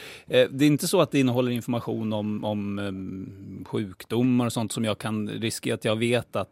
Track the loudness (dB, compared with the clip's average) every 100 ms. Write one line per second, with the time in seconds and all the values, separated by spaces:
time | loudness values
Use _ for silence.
0 | -10 -16 2 4 4 4 4 4 4 2
1 | 4 4 2 2 0 0 -2 -2 -2 -4
2 | -2 -2 -2 -2 -2 -2 -4 -4 -6 -6
3 | -8 -10 -10 -14 -14 -14 -6 -6 -6 -8
4 | -4 2 4 4 2 0 -4 -2 -2 -2
5 | -2 -4 -4 -4 -4 -2 -4 -2 0 2
6 | 2 2 0 -4 -4